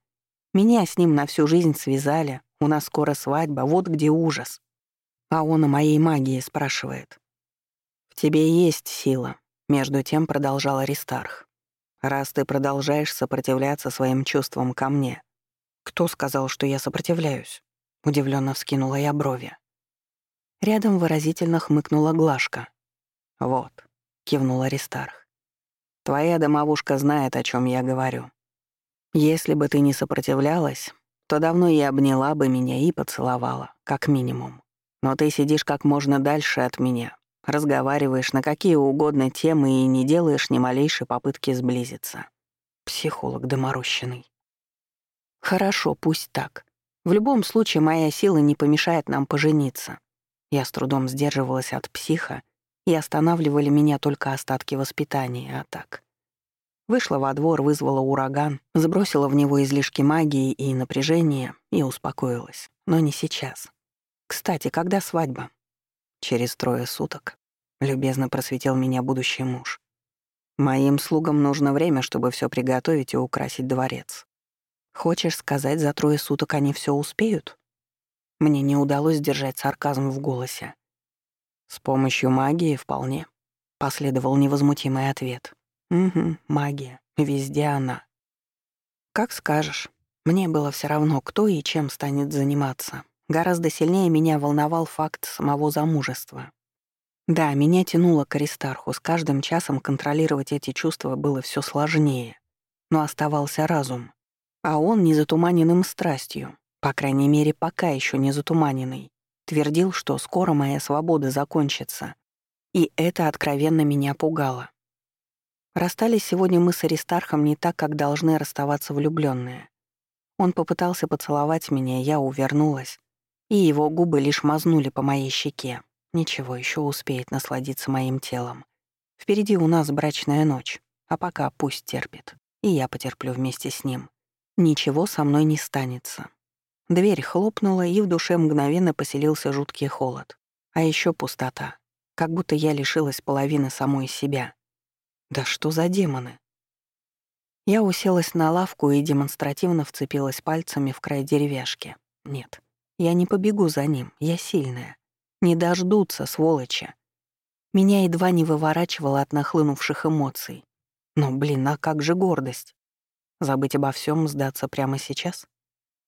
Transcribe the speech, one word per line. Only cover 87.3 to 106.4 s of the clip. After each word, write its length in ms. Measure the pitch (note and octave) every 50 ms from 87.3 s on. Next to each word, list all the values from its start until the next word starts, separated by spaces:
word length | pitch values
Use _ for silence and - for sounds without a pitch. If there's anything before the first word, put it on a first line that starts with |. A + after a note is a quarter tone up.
| C#3+ C#3 C3+ C3+ C#3+ D3 D3
она». 400 | D3 C#3+ C#3 C3 B2+ B2 - - _ _ _ _ _ _ _ _ _ _ _ _ _ _ _ _ _ _ _ _ _
«Как 200 | - - A3 -
скажешь». 580 | - - - - D3+ D3+ D3+ D3+ C#3+ - - - _ _ _ _ _ _ -
Мне 240 | D#3+ E3+ F#3+ F#3+
было 220 | E3 D#3+ D3+ D3 C#3+
всё 180 | C#3 - -
равно, 320 | D3 D3+ D3+ D3+ D#3 D#3 C3+
кто 280 | - - - - G#3+
и 160 | G#3+ F#3 D3 -
чем 260 | - - D#3+ D3 C3+
станет 420 | - - - C#3+ C#3 C#3+ C#3+ C#3+
заниматься. 720 | D#3 C#3 C#3 C#3 C#3+ D3 C#3 C3 C3 - - - - C3+ - _ _ _ _
Гораздо 440 | - D3+ D#3+ E3+ F#3 F3+ E3+ E3+ D#3
сильнее 360 | - - D#3 D#3+ F3+ F#3+ F#3+ F3
меня 280 | D#3+ D#3 D#3+ D#3+ D#3
волновал 480 | D3 C#3+ C#3+ C#3+ D3+ D3 D3+ E3 E3 D#3+
факт 400 | - - - D#3 D3+ - - -
самого 460 | - - - D3+ C#3+ C#3+ C#3+ D3+ D3+
замужества. 800 | D3 D3+ D3+ D#3+ D#3+ D3 C3+ - B2+ - - - - B2+ B2+ - _ _ _ _ _ _ _ _ _ _ _ _ _ _ _
Да, 240 | - E3 - D#3+ D3 C#3+
меня 280 | C#3 C#3+ D#3 F3 F#3 F3+
тянуло 400 | - - E3 F3 F3 E3 D3 C#3+
к 120 | - -
Аристарху, 580 | C#3+ D3 D#3 - - - C3+ C3 - - D3 C3+
с 60 | -
каждым 420 | - - E3 E3+ D#3+ D3+ C#3 C3+
часом 380 | C3+ - E3 E3+ - - C#3+ C3
контролировать 720 | - - - - - C#3+ D3 D#3 D#3+ D#3+ D#3 C#3 C3+ -
эти 220 | D3 C#3+ - - C3
чувства 420 | - - D#3+ - - - C#3 C3
было 260 | C#3 C#3+ C#3+ C#3 C3
всё 220 | - - - C#3+ C#3
сложнее. 760 | - - D3 D3 D#3 D#3+ D#3 D3+ D3 C3 B2 A#2+ A2+ - _ _ _ _ _ _ _ _ _ _ -
Но 100 | D#3+ D#3
оставался 640 | D3+ D3 - - D#3 D3 D3+ D3 C#3+ C#3+ - - D#3
разум. 480 | D#3 F3 D3+ C3+ C3 B2+ B2 A#2 - _ _ _ _ _ _ _ _ _ _
А 160 | - D#3 D#3
он 260 | D3+ D#3 G3 A3+ G#3+ F3+
не 120 | D#3+ D#3
затуманенным 680 | D3+ D3+ - D#3+ D#3+ E3+ F3 F3+ E3+ D#3+ E3 E3+ F3+ F#3
страстью, 720 | - - - - F3 C#3+ C3+ - - - C#3